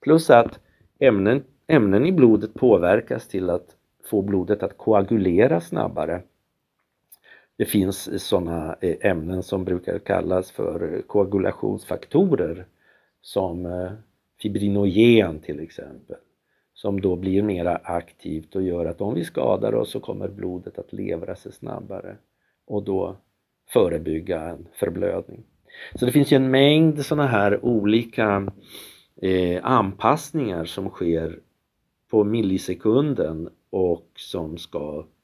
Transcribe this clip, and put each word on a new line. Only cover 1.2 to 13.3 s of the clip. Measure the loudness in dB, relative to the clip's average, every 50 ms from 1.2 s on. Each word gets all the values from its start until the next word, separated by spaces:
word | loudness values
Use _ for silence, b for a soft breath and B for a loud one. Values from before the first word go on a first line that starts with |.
| 4 2 2 0 -2 _ _ _ _
ämnen | 2 2 4 4 4 4 4 2
i | 2
blodet | 6 6 8 8 8 4 2 -4 -2
påverkas | 2 4 6 6 6 6 4 2 2 0 -2 -6 -8 -6 -8
till | -6 -4 -2 -2
att | -2 -4 -6 -10 _ _ _ _ _ _ -8 -4
få | -2 -2
blodet | 0 0 -2 -2 0 -2 -2 -2
att | -4 -6 -8 -4
koagulera | 0 2 2 2 2 2 0 0 2 2 4 4 4 4 2 -2
snabbare. | -4 -4 -4 -4 -4 -4 -4 -6 -6 -6 -6 -8 -10 _ _ _ _ _ _ _ _ _ _ _ _ _ _ _ _ _ b b b b b b b b _
Det | -4 -2
finns | 0 2 2 2 0 -2 -6 -8 -8 -8 -8 -2
såna, | -2 -2 -2 0 -2 -4 -6 -6 -8 -8 -4
eh, | -4 -4 -4 0
ämnen | 0 0 0 0 -4 -4 -6 -6
som | -4 -4 -6 -4 -4
brukar | -4 -4 -4 -4 -6 -8 -6
kallas | -4 -2 -2 -2 0 0 -2 -2 -2 -4
för | -8 -6 -6 -6 -4 -6 -6 -6 -6 -8 -8
koagulationsfaktorer, | -2 0 0 0 2 0 0 0 -2 -2 -4 -4 -6 -6 -6 -8 -8 -10 -10 -6 -2 2 2 2 2 2 0 -2 -4 -6 -10 -14 -18 _ _ _ _ _ _ _ _ _ _
som, | _ -6